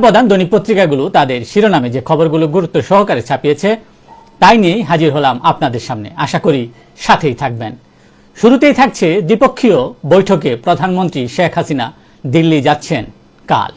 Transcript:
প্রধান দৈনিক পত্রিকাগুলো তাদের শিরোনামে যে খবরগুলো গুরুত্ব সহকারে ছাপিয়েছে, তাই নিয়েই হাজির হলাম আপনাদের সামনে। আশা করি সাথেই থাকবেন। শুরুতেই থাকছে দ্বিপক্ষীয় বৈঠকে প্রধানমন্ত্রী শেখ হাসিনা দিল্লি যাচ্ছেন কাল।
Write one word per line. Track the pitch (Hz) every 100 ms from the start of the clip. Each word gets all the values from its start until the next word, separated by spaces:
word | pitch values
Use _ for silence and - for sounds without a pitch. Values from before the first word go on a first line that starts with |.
প্রধান | 233 202 240
দৈনিক | 196 180
পত্রিকাগুলো | 214 - 220 180 139 143 156
তাদের | 139 127 113
শিরোনামে | 208 214 170 123 127
যে | 123
খবরগুলো | 160 160 160 160
গুরুত্ব | 170 165 160 -
সহকারে | 196 208 143
ছাপিয়েছে, | - 131 147 147 196 220 - _ _ - - -
তাই | 185 233
নিয়েই | 180 202 160
হাজির | 165 160 143
হলাম | 139 123 170
আপনাদের | 147 147 117 -
সামনে। | 117 107 - 147
আশা | 165 196
করি | 139 117 - _ -
সাথেই | - 214 156 120
থাকবেন। | 139 117 113 120 _ _ _ _ _ -
শুরুতেই | 220 247 294
থাকছে | 233 254 - 175 180 165
দ্বিপক্ষীয় | 220 262 - 240 160 131 - 143
বৈঠকে | 180 196 180 143 117 -
প্রধানমন্ত্রী | 156 185 185 180 147 120 -
শেখ | 170 170
হাসিনা | 156 143 113 - _ _
দিল্লি | 139 147 165 156 135
যাচ্ছেন | 147 - 143 - - _ _ -
কাল। | 135 101